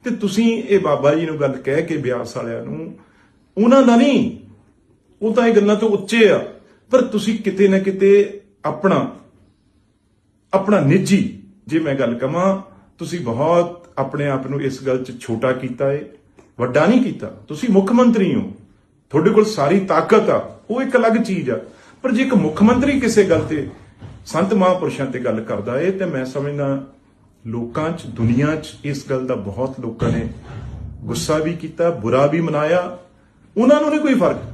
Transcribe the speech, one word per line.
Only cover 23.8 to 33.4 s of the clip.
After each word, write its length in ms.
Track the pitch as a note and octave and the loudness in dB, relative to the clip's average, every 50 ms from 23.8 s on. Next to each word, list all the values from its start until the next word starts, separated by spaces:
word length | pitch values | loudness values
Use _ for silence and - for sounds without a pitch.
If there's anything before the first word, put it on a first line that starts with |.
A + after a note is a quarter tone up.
| - _ _ _ - - - - - | -20 _ _ _ -20 -20 -20 -20 -16
ਸੰਤ 280 | - - D#3+ F#3 G3 A3 | -6 -4 -2 0 0 2
ਮਹਾਂਪੁਰਸ਼ਾਂ 520 | G3 F#3 F3+ F3+ F3+ E3 C#3 - - C3+ | 2 4 2 2 0 -2 -6 -4 -4 -6
ਤੇ 120 | B2 B2 B2 | -6 -6 -4
ਗੱਲ 220 | A#2+ A#2+ A2 A2 | -4 -4 -4 -4
ਕਰਦਾ 400 | G#2+ - A#2 G2+ G2+ A#2 A#2+ C#3 | -4 -6 -6 -6 -4 -4 -4 -2
ਏ, 100 | E3 F#3+ | -2 -2
ਤੇ 140 | F#3+ F#3+ F#3+ | -2 -2 -6
ਮੈਂ 200 | F3 D3 C3 B2+ | -4 -4 -6 -6
ਸਮਝਦਾ, 600 | B2+ C3 C#3+ C#3 C#3+ D3 C#3+ C#3+ C#3 C#3 C3+ C3+ - _ _ _ _ _ _ _ _ _ _ _ | -6 -6 -6 -6 -6 -6 -4 -4 -4 -4 -6 -8 -12 _ _ _ _ _ _ _ _ _ _ _
ਲੋਕਾਂ 460 | A2+ A2 A#2+ A#2 A#2 - D#3 D#3 E3 | -10 -8 -8 -8 -6 -6 -6 -6 -6
'ਚ, 140 | E3+ - - | -6 -8 -12
ਦੁਨੀਆ 500 | C3 - - A2+ A2+ A#2+ B2+ C#3+ D3+ D#3 | -14 -6 -2 0 0 2 2 2 0 -2
'ਚ 120 | D#3 - - - - - | -4 -6 -12 -18 -12 -8
ਇਸ 260 | C#3+ C#3 C#3 - - | -8 -8 -8 -6 -6
ਗੱਲ 160 | C3+ B2+ B2+ | -6 -4 -2
ਦਾ 80 | B2+ B2+ | -4 -4
ਬਹੁਤ 460 | A2 F#2+ G2 F#2+ A#2+ C3 C3 - - | -6 -6 -8 -6 -6 -6 -6 -6 -8
ਲੋਕਾਂ 280 | A#2+ A2+ A2 - - - | -10 -10 -6 -4 -2 -2
ਨੇ 200 | - - - - - - - - - - - - - - - - - - - | -2 -2 -4 -6 -10 -14 -16 -16 -16 -14 -14 -14 -14 -14 -14 -16 -16 -14 -10
ਗੁੱਸਾ 340 | - A#2+ - - - D3+ D#3 | -8 -8 -6 -2 -2 -2 -2
ਵੀ 140 | D3+ D3+ E3+ | 0 -4 -6
ਕੀਤਾ, 360 | - - D3+ - - E3+ F3 | -6 -10 -14 -4 -2 -2 0
ਬੁਰਾ 360 | - A2+ G2+ A#2 B2 B2+ C#3+ | 0 -2 -2 0 2 2 2
ਵੀ 140 | D3 D3+ E3+ | 2 2 -2
ਮਨਾਇਆ। 580 | E3 D#3+ D3+ D3 D3+ D#3 E3+ F3+ F3+ F#3+ - - - _ _ _ _ _ _ _ | -2 -2 -2 -2 0 0 0 0 -2 -4 -12 -16 -20 _ _ _ _ _ _ _